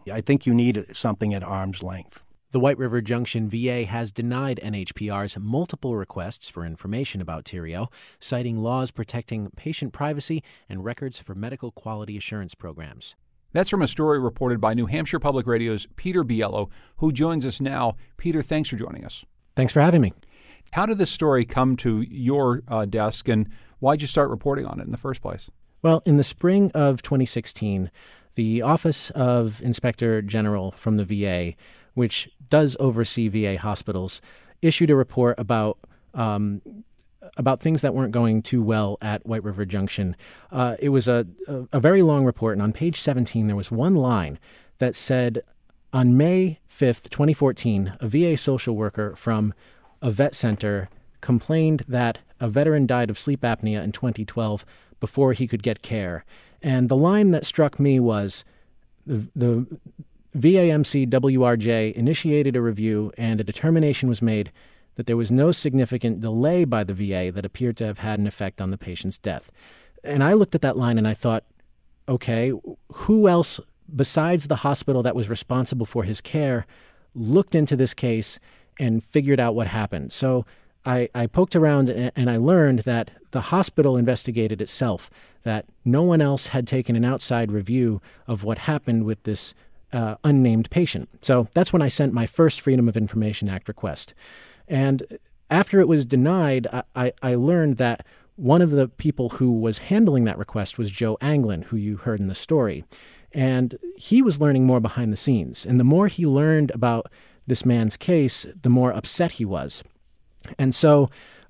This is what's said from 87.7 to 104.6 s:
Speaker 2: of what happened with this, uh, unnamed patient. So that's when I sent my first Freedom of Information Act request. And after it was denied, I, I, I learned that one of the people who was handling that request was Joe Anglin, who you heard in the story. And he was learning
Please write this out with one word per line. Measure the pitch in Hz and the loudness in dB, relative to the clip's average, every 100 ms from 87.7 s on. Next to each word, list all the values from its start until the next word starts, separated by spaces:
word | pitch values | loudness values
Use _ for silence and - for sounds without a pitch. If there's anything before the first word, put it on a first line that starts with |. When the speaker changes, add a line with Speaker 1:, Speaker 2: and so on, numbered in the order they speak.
| 127 120 101 - - - | 0 0 -2 -6 -16 -8
Speaker 2:
of | 110 | -6
what | 101 110 | -4 -4
happened | - 151 - 113 107 | -4 -4 0 0 0
with | 107 | -4
this, | - 104 - - - - - | -4 -6 -6 -14 -20 -20 -10
uh, | 120 113 107 151 | -4 -4 -2 2
unnamed | 143 127 113 113 | 4 6 4 2
patient. | 170 175 101 - - | 0 0 -2 -10 -6
So | - 127 113 | 2 2 2
that's | - 180 | 2 2
when | 180 | 2
I | 143 | 2
sent | - 143 | 2 0
my | 117 113 | 0 0
first | - 165 - | 4 2 2
Freedom | - 131 117 | 2 2 2
of | 110 | 2
Information | 107 113 107 107 104 | -2 -2 -2 -2 -4
Act | 92 - | -4 -8
request. | - 98 73 - - - - - _ - | -8 -8 -8 -10 -16 -20 -20 -20 _ -4
And | 139 135 135 - - _ _ - | 0 2 0 -4 -16 _ _ 0
after | 160 196 196 | 2 4 4
it | 156 | 6
was | 160 123 | 4 4
denied, | 131 135 185 156 131 117 | 2 4 4 2 0 -2
I, | 123 - - | -6 -6 -2
I, | 127 - | -2 -2
I | 131 123 | 0 2
learned | 131 175 156 127 | 2 4 2 2
that | 123 117 - _ _ - | 0 -2 -8 _ _ -4
one | 131 165 | 0 2
of | 175 | 4
the | 143 131 | 2 0
people | - 156 - 123 | 0 -4 -2 -4
who | - 127 | 0 0
was | 117 113 107 | 2 0 -4
handling | - 202 226 135 113 | 0 4 4 4 2
that | - | 0
request | 104 110 98 - | -6 -6 -6 -4
was | 107 | -6
Joe | 95 113 107 | -2 -2 -2
Anglin, | 139 151 117 92 | 0 0 0 -2
who | - 113 | -4 -6
you | 104 104 | -4 -4
heard | - 107 | -4 -2
in | 98 | -2
the | 95 | -4
story. | - 160 117 71 - - - - _ | -2 0 0 -2 -10 -20 -20 -20 _
And | 151 131 127 127 - 349 381 | -2 0 2 -2 -4 -14 -16
he | - 233 | 2 4
was | 254 143 | 4 4
learning | 147 135 | 4 4